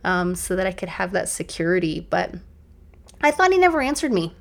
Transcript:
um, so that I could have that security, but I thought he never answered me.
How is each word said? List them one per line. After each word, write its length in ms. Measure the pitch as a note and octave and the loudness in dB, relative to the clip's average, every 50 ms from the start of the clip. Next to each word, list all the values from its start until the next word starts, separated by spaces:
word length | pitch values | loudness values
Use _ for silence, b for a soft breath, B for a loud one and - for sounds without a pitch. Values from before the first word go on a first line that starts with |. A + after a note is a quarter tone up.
| - | 0
um, 300 | F3+ F#3 F3+ F3+ F3+ F3+ | 0 0 0 0 -2 -2
so 220 | F3 - - F#3 | -4 -4 -4 -2
that 100 | F#3 F#3 | -2 -2
I 60 | F#3+ | -2
could 160 | F#3 - - F3+ | -4 -4 -10 -10
have 240 | - - F#3+ F3+ | -4 -6 -6 -2
that 160 | G3 F#3 - - | -2 -4 -2 -4
security, 720 | - - F3 - - - E3 E3 F#3 F3+ F3 D#3+ D#3 E3 E3 - | -6 -8 -8 -10 -6 -2 0 2 2 2 2 -2 -4 -6 -4 -2
but 260 | - F3 - - - F3 - - - - - _ - - - - - - - - - - | -2 -2 -2 -4 -8 -14 -16 -18 -20 -20 -20 _ -20 -20 -20 -20 -20 -20 -20 -20 -8 0
I 100 | - D4 | 0 2
thought 220 | D4 - F#4 F#4 | 4 4 4 4
he 60 | F#4+ F#4 | 6 6
never 220 | F#4 F4 E4 D#4 | 6 4 4 2
answered 320 | C4 C4+ D4 - - C#4+ | 0 0 -2 -2 -2 0
me. 220 | A3+ F#3 E3 E3 - - | 0 0 0 -2 -8 -14